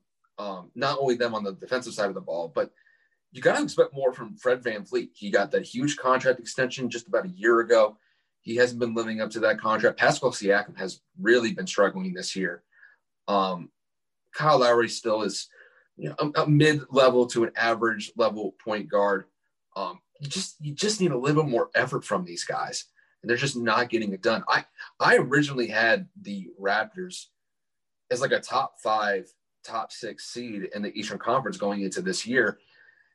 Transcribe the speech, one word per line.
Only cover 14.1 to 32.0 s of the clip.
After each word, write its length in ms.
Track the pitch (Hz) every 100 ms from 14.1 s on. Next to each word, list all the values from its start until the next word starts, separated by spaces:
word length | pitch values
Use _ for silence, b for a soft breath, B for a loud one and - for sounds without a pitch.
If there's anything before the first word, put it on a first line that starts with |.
| _ _
Kyle 280 | - 151 139
Lowry 280 | 120 117 113
still 340 | - 117 107
is, 260 | 101 - - b b b b -
you 100 | 151
know, 60 | 143
a, 260 | 151 156
a 40 | 151
mid-level 800 | 147 156 147 - 127 131 123 123
to 180 | 120
an 60 | 117 -
average 560 | 117 110 113 104 107 -
level 360 | 110 107 98 -
point 240 | 113 107 80
guard. 380 | 101 101 98 92 _ _ _ _
Um, 260 | 95 92 92 _ _
you 100 | 143
just, 280 | 185 185 -
you 120 | 151
just 280 | 143 208 214
need 100 | 180
a 80 | 127
little 260 | 135 151
more 240 | 147 120 -
effort 320 | 117 127 131 -
from 180 | 98
these 200 | 87 85
guys, 400 | - - - - - _ _ _
and 80 | 107
they're 80 | 120
just 200 | 139 127
not 340 | 117 110 123
getting 240 | 113 104
it 80 | 95
done. 220 | 113 110 -
I, 160 | 123 - B B -
I 180 | 151 233
originally 500 | 139 143 147 135 110
had 420 | 107 113 104 90 98
the 260 | 98 101 90 -
Raptors 680 | 98 104 110 185 180 - - _ _ _ _ _ _ _ -
as, 120 | 123
like, 100 | 127
a 80 | 110
top 400 | - 123 123 -
five, 500 | 113 107 104 98 90 _ _ _
top 300 | - 117 110
six 400 | - 110 101 -
seed 380 | 120 120 101 92
in 60 | 104
the 180 | 101 110
Eastern 200 | 107 101
Conference 400 | - 123 110 90
going 240 | 101 101
into 180 | 98 90